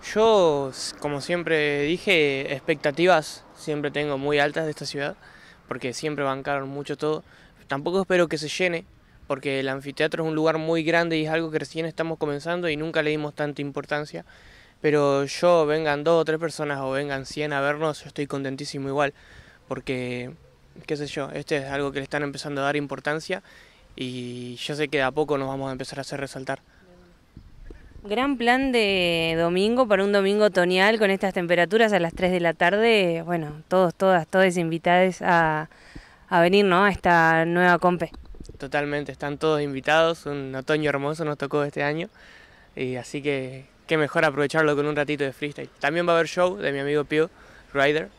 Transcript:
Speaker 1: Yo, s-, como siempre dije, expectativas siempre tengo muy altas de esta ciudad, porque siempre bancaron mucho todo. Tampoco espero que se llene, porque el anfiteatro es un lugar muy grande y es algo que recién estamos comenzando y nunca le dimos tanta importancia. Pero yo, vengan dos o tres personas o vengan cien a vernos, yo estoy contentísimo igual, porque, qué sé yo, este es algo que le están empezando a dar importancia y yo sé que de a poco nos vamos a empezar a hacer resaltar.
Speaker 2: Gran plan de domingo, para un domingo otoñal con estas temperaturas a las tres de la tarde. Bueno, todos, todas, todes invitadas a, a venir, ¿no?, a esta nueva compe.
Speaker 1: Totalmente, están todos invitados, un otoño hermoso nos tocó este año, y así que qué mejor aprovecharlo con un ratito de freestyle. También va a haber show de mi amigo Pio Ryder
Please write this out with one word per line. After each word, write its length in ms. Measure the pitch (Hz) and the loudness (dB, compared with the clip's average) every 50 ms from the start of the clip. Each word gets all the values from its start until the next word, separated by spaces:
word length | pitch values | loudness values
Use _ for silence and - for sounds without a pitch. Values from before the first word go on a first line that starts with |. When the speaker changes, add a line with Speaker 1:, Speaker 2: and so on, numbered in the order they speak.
| - - - | -12 -4 0
Speaker 1:
Yo, 580 | 208 220 226 220 208 180 165 151 143 139 135 127 | 2 4 6 6 6 6 4 4 2 -2 -4 -8
s-, 240 | - - - - - | -8 -10 -10 -10 -6
como 220 | - 147 147 143 | -6 -4 -4 -4
siempre 640 | 139 - 175 175 170 165 160 156 147 147 147 143 143 | -4 -2 -4 -2 0 0 0 2 2 0 0 0 0
dije, 680 | 147 170 180 - - 196 165 151 143 135 135 139 - 143 | 0 -2 -2 2 2 4 4 4 2 0 -2 -4 -6 -6
expectativas 920 | 135 - - 165 147 - 151 139 143 170 180 180 160 151 - - - - - - | -8 -2 -4 -4 0 0 -4 0 2 4 4 4 4 2 -2 -12 -16 -18 -20 -20
siempre 380 | - - - 151 147 147 147 135 | -16 -6 -6 -4 -4 -4 -4 -4
tengo 260 | 147 147 151 143 135 | -4 -4 -2 -4 -4
muy 220 | 135 143 147 143 | -2 0 2 2
altas 240 | 143 151 147 160 160 | 2 2 0 -2 -4
de 60 | 156 | -4
esta 160 | 147 - 156 | -6 -8 -10
ciudad, 300 | 139 - 143 143 151 180 _ - - - - - - - _ _ - | -8 -6 -6 -6 -6 -8 _ -18 -20 -20 -20 -20 -20 -20 _ _ -10
porque 240 | 127 127 123 131 117 | -10 -6 -6 -8 -8
siempre 320 | - - 156 151 143 143 | -6 -6 -6 -4 -2 -2
bancaron 440 | 139 135 135 135 147 143 139 135 135 | -4 -4 -4 -4 -4 -4 -4 -4 -6
mucho 280 | 139 143 147 - 147 | -10 -10 -8 -8 -8
todo. 260 | - - 151 156 156 - _ - - - - _ _ - _ | -4 -2 -4 -4 -4 -6 _ -20 -20 -20 -20 _ _ -10 _
Tampoco 320 | 139 139 147 170 175 190 | -6 -4 -4 -2 -2 -2
espero 280 | 190 - 185 180 175 156 | 0 2 4 2 4 2
que 100 | 160 151 | 0 -4
se 100 | 151 147 | -6 -6
llene, 360 | - - 185 185 175 165 185 - - _ _ _ _ - - | -4 -2 -2 -2 -2 -4 -8 -12 -20 _ _ _ _ -20 -8
porque 340 | - 143 135 139 143 135 135 | -8 -8 -6 -4 -4 -2 -2
el 80 | 135 135 | -2 -2
anfiteatro 560 | 135 139 139 143 135 - 151 160 - 160 160 | -4 -6 -8 -12 -4 -2 -2 0 0 -2 -2
es 40 | 160 | -2
un 60 | 160 | 0
lugar 240 | 156 156 160 160 160 | 0 2 2 0 0
muy 240 | 160 160 165 165 160 | 0 0 -2 0 0
grande 340 | 156 165 170 170 170 165 | 2 2 2 2 2 0
y 100 | 160 156 | -2 -2
es 40 | 156 | 0
algo 200 | 160 165 165 160 | -2 -2 -2 -2
que 100 | 151 156 | -4 -4
recién 260 | 147 139 - 160 165 | -6 -4 -8 -6 -6
estamos 320 | 165 156 - 160 165 160 156 | -6 -4 -4 -4 -4 -2 -4
comenzando 500 | - 151 143 143 143 165 175 175 175 170 | -4 -4 -4 -4 -4 -4 -4 -2 -2 -2
y 80 | 151 | -2
nunca 260 | 147 156 165 160 165 156 | -2 -4 -4 -2 0 0
le 80 | 151 | 0
dimos 240 | 151 151 151 147 143 | 0 -2 -4 -6 -6
tanta 280 | - 151 147 143 131 143 | -4 -6 -6 -4 -6 -8
importancia. 600 | 143 135 - 139 - 151 147 151 147 - 165 170 _ - - - - - - - _ _ _ | -6 -6 -8 -6 -4 -4 -4 -4 -6 -10 -14 -14 _ -20 -20 -20 -20 -20 -20 -20 _ _ _
Pero 440 | - 156 147 151 143 143 139 139 139 | 0 2 4 4 4 4 4 2 0
yo, 400 | 139 - - - 175 175 170 160 | -2 -4 2 4 6 6 6 4
vengan 380 | 147 151 156 160 151 147 143 147 | 4 2 0 0 0 -2 0 2
dos 180 | 165 170 165 | 4 4 4
o 40 | 160 | 4
tres 140 | 156 156 156 | 2 -2 -2
personas 420 | 165 160 143 - 160 147 143 139 | -2 -6 -6 -4 -4 -4 -4 -4
o 100 | 135 131 | -4 -4
vengan 340 | 135 135 147 147 139 135 131 | -4 -4 -4 -4 -6 -6 -8
cien 280 | - - 151 147 151 147 | -8 -8 -6 -4 -2 -2
a 80 | 139 | 0
vernos, 420 | 139 143 147 147 160 160 147 - - | 0 0 -2 0 -2 -4 -4 -4 -10
yo 60 | 151 | -16
estoy 180 | - - 147 | -8 -8 -6
contentísimo 640 | 139 - 139 139 135 135 135 143 147 - 143 135 139 | -4 -4 -6 -6 -6 -6 -8 -10 -10 -8 -8 -6 -4
igual, 260 | 135 143 147 135 - _ - - - - - - - _ _ _ | -2 0 0 -2 -2 _ -20 -20 -20 -20 -20 -20 -20 _ _ _
porque, 640 | 135 131 127 - 135 127 123 123 123 123 123 127 156 165 _ - _ _ _ _ _ - 160 | -10 -10 -6 -6 -6 -4 -4 -6 -6 -8 -8 -12 -14 -18 _ -20 _ _ _ _ _ -20 -8
qué 100 | - 156 | -8 -6
sé 100 | 143 147 | -6 -6
yo, 240 | 139 - 160 139 135 | -8 -6 -8 -8 -8
este 280 | - 147 147 - 160 147 | -8 -10 -6 -4 -4 -4
es 60 | 135 | -4
algo 260 | 135 139 139 143 139 139 | -4 -4 -4 -4 -4 -4
que 60 | 143 | -6
le 60 | 135 | -8
están 200 | 127 - 147 147 | -6 -4 -4 -4
empezando 380 | 143 139 139 - 151 147 139 135 | -4 -8 -8 -10 -8 -6 -4 -2
a 20 | |
dar 120 | 139 147 | -2 -2
importancia 680 | 147 143 139 139 127 - - 147 160 156 - 185 185 - - - - - - _ _ _ _ - | -2 -4 -4 -8 -6 -4 -4 -4 -4 -4 -6 -8 -8 -8 -14 -20 -20 -20 -20 _ _ _ _ -12
y 640 | - 131 127 123 127 123 123 123 123 123 123 123 | -10 -8 -8 -8 -8 -10 -10 -10 -10 -12 -12 -12
yo 180 | 120 - - 151 | -10 -8 -8 -4
sé 140 | 143 151 143 | -4 -4 -2
que 100 | 143 147 | 0 0
de 60 | 135 | 0
a 80 | 131 131 | 0 0
poco 260 | 151 156 143 151 139 | 0 -2 0 0 -2
nos 100 | 135 135 | -2 -4
vamos 200 | 135 135 135 135 | -6 -6 -6 -8
a 40 | 131 | -8
empezar 260 | 123 135 - - 143 | -8 -10 -10 -10 -12
a 40 | 135 | -10
hacer 160 | - - 139 | -10 -8 -8
resaltar. 420 | 135 135 - 147 131 127 139 - _ _ _ _ _ _ 180 180 180 175 _ _ _ _ _ - - - - - - - - - - - - - - | -8 -8 -10 -12 -8 -8 -8 -8 _ _ _ _ _ _ -20 -20 -20 _ _ _ _ _ _ -20 -20 -20 -20 -20 -18 -18 -18 -18 -20 -20 -20 -20 -8
Speaker 2:
Gran 340 | 202 202 220 254 277 285 | -4 -2 0 0 0 0
plan 360 | 240 233 233 247 262 269 269 254 | 0 2 2 2 4 2 2 2
de 640 | 240 220 202 196 190 180 175 170 165 160 165 165 165 | 2 2 2 2 2 2 2 2 2 0 0 2 2
domingo, 480 | 170 170 175 180 196 214 233 247 262 | 2 2 2 2 2 2 2 2 2
para 160 | 220 208 190 196 | 2 4 2 2
un 100 | 202 202 | 2 2
domingo 340 | 202 196 196 202 208 214 | 2 2 2 2 4 4
otoñal 520 | 208 175 190 180 175 180 185 190 202 226 226 | 4 4 4 2 4 4 4 4 4 4 4
con 120 | 214 196 | 2 2
estas 220 | 196 190 - 196 185 | 2 2 0 -2 -2
temperaturas 600 | 196 175 170 175 175 175 165 185 226 233 220 208 | -2 0 2 4 2 2 4 4 4 4 4 4
a 80 | 185 | 2
las 120 | 170 165 170 | 0 0 -2
tres 200 | - 185 180 180 | 0 0 2 2
de 80 | 180 | 2
la 120 | 170 170 160 | 2 0 2
tarde. 680 | - 180 175 185 202 220 233 226 214 190 175 165 165 165 | 4 2 2 4 4 4 4 4 4 4 2 0 -2 -2
Bueno, 380 | 165 175 170 156 147 147 156 160 _ | -2 -4 -4 -4 -6 -10 -12 -8 _
todos, 260 | - 185 185 170 165 | 2 4 4 4 2
todas, 320 | _ 196 190 185 175 156 | _ 2 4 4 4 2
todes 300 | - - 190 190 190 175 | 2 4 4 4 4 4
invitadas 640 | 185 170 165 160 170 - 175 175 180 185 185 175 - - | 2 -2 0 -2 0 2 4 6 6 6 4 2 -2 0
a, 480 | 185 180 170 165 160 156 156 156 160 - - - - - - - - - _ - _ | 2 4 4 4 4 2 0 -4 -8 -12 -20 -20 -20 -20 -20 -20 -20 -20 _ -10 _
a 120 | 185 175 | 4 4
venir, 240 | 170 175 185 202 208 | 4 6 6 4 4
¿no?, 200 | 196 180 175 196 | 6 4 6 4
a 60 | 208 | 4
esta 540 | 185 - - 190 175 170 165 165 165 160 165 | 2 2 2 4 6 6 6 6 6 4 2
nueva 340 | 170 170 175 180 180 175 165 | 2 2 4 6 6 4 6
compe. 320 | - 180 180 170 170 160 - - - - - - - - - - | 4 2 2 2 -2 -6 -8 -14 -16 -16 -16 -16 -16 -16 -16 -14
Speaker 1:
Totalmente, 540 | - 135 135 147 147 147 147 147 147 139 131 | -14 -4 -2 -2 -2 -2 -2 -4 -4 -6 -10
están 260 | - - 147 147 139 | -8 -6 -8 -6 -2
todos 220 | - 156 156 147 | 0 0 2 2
invitados, 680 | 147 143 139 135 131 - 147 160 165 165 170 160 - | 0 -2 -4 -6 0 2 4 4 4 2 0 -2 -6
un 280 | 147 143 143 139 135 131 | -8 -8 -8 -8 -8 -8
otoño 340 | 131 131 - 156 151 156 147 | -10 -4 -2 -2 0 0 0
hermoso 360 | 139 139 139 143 156 156 170 | 0 0 -2 -2 -4 -4 -4
nos 140 | 151 147 143 | -4 -4 -4
tocó 240 | - 139 139 147 143 | -6 -2 0 0 -2
este 180 | 143 - - 143 | -2 -2 -4 -4
año, 260 | 143 147 160 175 208 _ - - - - - - - - - - _ _ | -2 -2 -4 -6 -8 _ -20 -20 -20 -20 -20 -20 -20 -20 -20 -20 _ _
y 220 | - 131 127 127 | -8 -6 -6 -6
así 240 | 123 120 - - 151 | -8 -10 -10 -12 -6
que 460 | 135 147 143 135 131 127 131 131 135 _ _ _ _ | -4 -4 -4 -4 -4 -8 -12 -14 -18 _ _ _ _
qué 100 | - 165 | -2 0
mejor 280 | 160 151 135 - 170 160 | 0 0 2 2 2 2
aprovecharlo 500 | 156 139 139 147 139 - 160 160 151 147 | 2 2 2 -2 0 2 2 2 4 2
con 120 | 143 143 | 2 0
un 100 | 147 151 | 0 0
ratito 280 | 147 147 135 151 139 143 | -2 -2 -2 -2 -2 -2
de 80 | 139 127 | -4 -4
freestyle. 380 | - - 147 147 - 139 127 _ _ | -6 -8 -8 -8 -10 -14 -14 _ _
También 260 | - 143 151 170 175 | -4 -2 0 0 2
va 60 | 175 170 | 2 4
a 40 | |
haber 120 | 165 165 156 | 2 2 0
show 280 | - 180 180 180 185 | 0 0 0 0 0
de 160 | 208 175 147 139 | -2 -4 -4 -2
mi 60 | 139 | -2
amigo 260 | 139 143 147 151 147 | -2 0 0 -2 -2
Pio 260 | 143 156 151 156 180 _ - - - - - - _ - | 0 0 0 0 0 _ -16 -20 -20 -20 -20 -20 _ 0
Ryder 360 | 139 135 143 151 151 175 202 _ | 2 2 2 2 0 -2 -6 _